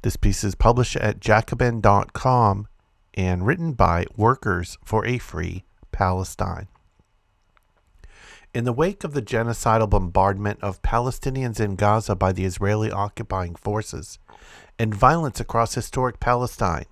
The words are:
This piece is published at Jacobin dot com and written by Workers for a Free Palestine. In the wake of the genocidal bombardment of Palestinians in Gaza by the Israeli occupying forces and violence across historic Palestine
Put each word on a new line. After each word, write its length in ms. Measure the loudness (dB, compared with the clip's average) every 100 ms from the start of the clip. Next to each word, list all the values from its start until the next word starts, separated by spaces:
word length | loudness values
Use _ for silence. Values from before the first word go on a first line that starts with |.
This 140 | -4 2
piece 280 | 2 2
is 100 | -4
published 420 | 4 4 4 0 0
at 240 | -2 -2
Jacobin 600 | 4 4 2 0 0 4
dot 320 | 4 4 2
com 560 | -2 2 4 4 2 -6 _ _ _ _
and 320 | -2 0 2 0
written 260 | 0 -2
by 320 | 2 2 2 -2
Workers 640 | 2 2 2 0 -2 -2 -12
for 220 | -4 -2 0
a 100 | -4
Free 480 | -6 -8 -8 -8 _ _ -12
Palestine. 800 | -2 0 0 -6 -6 -6 -6 -12 _ _ _ _ _ _ _ _ _ _ _ _ _ -20 -20 -20 -20 _
In 120 | -4
the 80 | -2
wake 300 | 0 0 -2
of 100 | -6
the 80 | -6
genocidal 680 | -2 -2 -2 0 2 2 4
bombardment 680 | 2 2 2 2 0 -4 -4
of 200 | -8 -4
Palestinians 760 | -2 0 -2 -4 -6 -4 -6 -2
in 180 | -4 0
Gaza 380 | 2 2 0
by 180 | 0 0
the 120 | 0
Israeli 460 | -4 -2 0 0 -2
occupying 640 | -4 -6 -6 -6 -6 -6
forces 640 | -8 -6 -6 -6 -12 -14 -20 _ -20 -20 -20 -20 -4
and 160 | -4
violence 460 | 4 4 4 -2 -6
across 340 | -4 -2 -2
historic 460 | -4 -6 -4 -4 -2
Palestine 640 | 0 0 -2 -2 -2 -2 -8